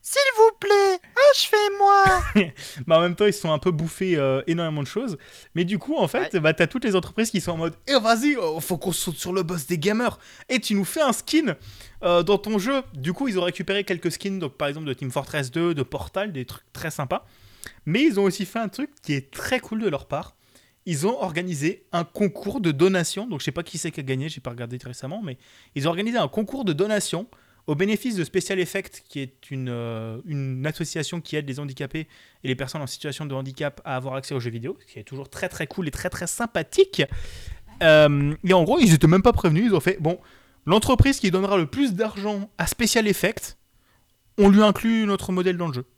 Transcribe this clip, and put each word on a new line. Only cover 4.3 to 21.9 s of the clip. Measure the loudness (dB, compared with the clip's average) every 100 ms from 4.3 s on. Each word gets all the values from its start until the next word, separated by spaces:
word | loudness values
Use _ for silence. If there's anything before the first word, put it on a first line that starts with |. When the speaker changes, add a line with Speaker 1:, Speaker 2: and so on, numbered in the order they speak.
| 0 -2
Speaker 2:
énormément | -2 -2 -4
de | -4
choses. | -4 -6 -8 -14 -20 -8
Mais | -4
du | -2 -2
coup, | -2 -2
en | 0
fait, | 0 -2
Speaker 1:
Ouais. | 2
Speaker 2:
bah, | 0
t'as | 2 0
toutes | 0
les | 0 0
entreprises | -2 -4 -2
qui | -2
sont | -4
en | -4
mode « | -6 -6 0
Eh, | 2
vas-y, | 4 2 2 0
oh, | -2 -6
faut | -6 -4
qu'on | -4
saute | -4 -6 -6
sur | -4
le | -2
boss | -2 -6 -4
des | -2
gamers. | 0 0 -2 -4 -20 -20 -4
Et | -4
tu | 0
nous | 0
fais | 0 0
un | 0
skin, | 0 0 0 0 -4 -10 -20 -20 -4
euh, | 2 2
dans | 4 0
ton | 2 -2
jeu. » | 0 -2 -4
Du | -8 -6
coup, | -2 -2
ils | -2
ont |
récupéré | -2 -4 -4 -4
quelques | -2 -4 -4
skins, | -4 -6 -4
donc, | -6 -4
par | -6
exemple, | -4 -6
de |
Team | -6 -4
Fortress | -6 -4 -6 -4
deux, | -2 0
de | 0
Portal, | -4 -6 -6 -6 -6
des | -6
trucs | -10 -14 _
très | -10 -8
sympas. | -6 -4 -6 -6 _ -20 -20 -20 _ -2
Mais | 2
ils | 2 4
ont |
aussi | 0 0
fait | -8 -6
un | -8
truc | -8 -10 _
qui | -6
est | -6 -6
très | -10 -4 -4
cool | -4 -4
de | -4
leur | -4 -6
part. | -10 -10 _ _ _ _ _
Ils | -6 -2 -2
ont | -2
organisé | -4 -4 -6 -4 -4 -4 _